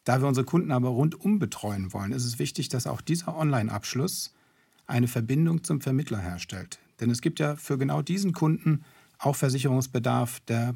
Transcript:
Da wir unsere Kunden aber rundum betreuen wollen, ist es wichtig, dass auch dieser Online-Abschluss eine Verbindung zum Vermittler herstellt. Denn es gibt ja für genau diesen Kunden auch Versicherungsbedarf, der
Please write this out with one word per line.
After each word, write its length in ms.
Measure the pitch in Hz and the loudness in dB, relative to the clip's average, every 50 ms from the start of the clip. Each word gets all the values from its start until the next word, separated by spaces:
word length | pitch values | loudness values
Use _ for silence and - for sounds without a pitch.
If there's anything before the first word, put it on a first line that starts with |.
| - | 0
Da 160 | - 123 131 | 2 2 4
wir 80 | 135 139 | 4 2
unsere 180 | 131 135 127 | 2 2 2
Kunden 240 | - 165 175 175 156 | 2 2 2 4 2
aber 200 | 135 123 123 127 | 2 2 2 2
rundum 500 | 120 123 151 156 - - - 196 214 202 | 2 2 2 2 0 0 0 2 2 2
betreuen 520 | 120 104 - - - 104 101 98 95 92 | 0 -2 -4 -6 -6 -4 -4 -4 -4 -4
wollen, 200 | - 98 98 101 | -4 -4 -4 -2
ist 120 | 131 131 123 | -2 -2 -2
es 140 | 120 117 123 | -2 -2 -2
wichtig, 300 | 143 139 - - 139 - | -4 -4 -2 -4 -4 -2
dass 180 | - 123 - | -4 -4 -2
auch 140 | - - - | -4 -6 -4
dieser 360 | - - 165 170 - 165 160 | -2 -2 -2 -2 -2 -4 -2
Online-Abschluss 1000 | 160 156 147 139 117 107 113 104 104 - - - 123 139 - - - - - _ _ _ _ _ _ _ _ _ _ _ | 0 2 2 2 2 2 0 -2 -4 -6 -4 -2 -2 -2 -2 -4 -6 -10 -12 _ _ _ _ _ _ _ _ _ _ _
eine 220 | - - 120 123 120 | -2 2 2 2 2
Verbindung 560 | - 120 113 117 131 151 165 165 165 165 - | 2 -2 0 2 2 4 4 4 2 0 0
zum 160 | - - - | -2 -2 -2
Vermittler 380 | - - 131 139 156 - 117 101 | 0 0 0 0 0 -2 -4 -4
herstellt. 600 | 87 85 87 87 - - 101 92 85 - - - _ _ _ - | -4 -4 -6 -8 -8 -10 -10 -12 -12 -12 -16 -18 _ _ _ -2
Denn 100 | 113 120 | 0 0
es 100 | 120 120 | 0 2
gibt 200 | - 165 - - | 0 -2 0 0
ja 160 | 151 147 147 | 0 -2 -2
für 200 | 147 - - 139 | -4 -4 -2 -2
genau 260 | 131 135 135 147 151 | 0 0 0 0 0
diesen 300 | 143 170 180 196 202 185 | 0 -2 -2 0 0 0
Kunden 520 | 165 - 160 156 160 - - 160 151 143 - - - - - _ _ - | 0 2 2 2 2 2 2 2 2 2 -2 -8 -20 -20 -20 _ _ -2
auch 160 | - 143 139 | -2 0 0
Versicherungsbedarf, 1040 | - 147 131 131 135 131 139 127 131 120 - - 123 113 120 123 123 123 120 - - | 2 0 0 2 2 2 2 2 2 0 0 -2 0 0 2 2 2 0 -2 -4 -8
der 340 | - - 113 113 117 123 120 | -4 -2 0 0 0 -2 -2